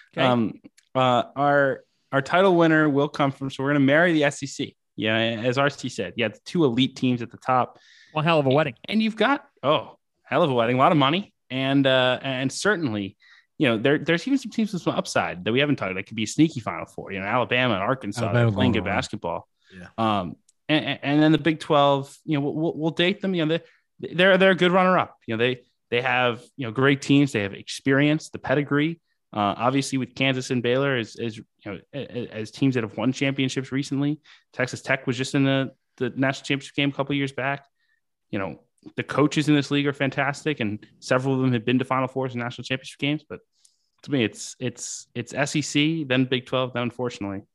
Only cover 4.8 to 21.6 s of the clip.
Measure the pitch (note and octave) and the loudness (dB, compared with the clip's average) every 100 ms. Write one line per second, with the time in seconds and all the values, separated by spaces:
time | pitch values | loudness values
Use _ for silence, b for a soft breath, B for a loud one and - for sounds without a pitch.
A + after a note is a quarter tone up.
4.8 | _ - A2 A2+ A2+ A2+ B2 B2 C#3 - | _ -6 0 0 0 0 -2 2 0 0
5.8 | B2+ - F2+ - A2 - - F3+ C#3+ A#2 | -10 -6 -8 -2 -4 -4 -6 2 2 2
6.8 | C3+ - B2+ A#2+ A2+ - - B2+ A#2 - | 0 0 -2 -2 -4 -8 0 0 0 -6
7.8 | b b b D#3 D#3 D#3+ C3+ C#3 C#3 - | b b b -2 2 2 4 2 0 -6
8.8 | - G#3 A3 G#3+ G#3+ C#4 - - C3+ D3 | -4 -2 0 0 0 0 -4 -6 0 0
9.8 | G#2 - _ _ - C3+ E3+ B2 A2+ B2+ | -2 -18 _ _ -2 2 2 4 2 4
10.8 | D3+ D#3+ C3+ F3 G3+ _ - C3 C3+ C#3 | 6 6 4 0 -6 _ -10 -4 0 2
11.8 | C3+ C3 B2+ B2 C#3 B2+ C3+ - F#3+ G3+ | 4 4 4 0 -4 -4 -4 -2 0 0
12.8 | C#3+ G#2+ G2 - b b b - C#3 A2 | -2 -2 -6 -10 b b b 0 2 2
13.8 | B2+ D3 D3 E3+ B3+ C4+ G#3+ A3+ G#3 F3 | 2 2 0 -2 0 -2 -2 -4 -2 -2
14.8 | D#3+ D#3+ F#3 A#2 E2+ F2 G2 B2 D3 C3+ | -4 -4 -2 -2 -2 -4 -2 2 2 0
15.8 | G2 F#2 G2 A2 G#2 - D#3+ B2 G2+ E2 | -2 -6 -8 -6 -4 2 2 0 -8 -8
16.8 | E2+ - - F#2+ G2 B2 A2+ B2 B2+ F#2+ | -10 -14 -10 -8 -2 -2 0 0 0 0
17.8 | G#2 C3 G#2 A#2 A2 A#2+ A#2 G2+ B2+ A2+ | -2 -4 -6 -4 0 2 2 2 2 2
18.8 | F#2+ G#2+ - G#2 F2 E2+ - _ B F#2 | 0 -4 -4 -8 -8 -8 -10 _ B -20
19.8 | F2 - A2 G2+ F2 - _ _ - D3+ | -14 -4 0 0 -4 -10 _ _ -2 -2
20.8 | C#3 C#3 C#3 D3 D#3 D#3 E3 D#3 | 0 -6 0 2 4 4 2 -2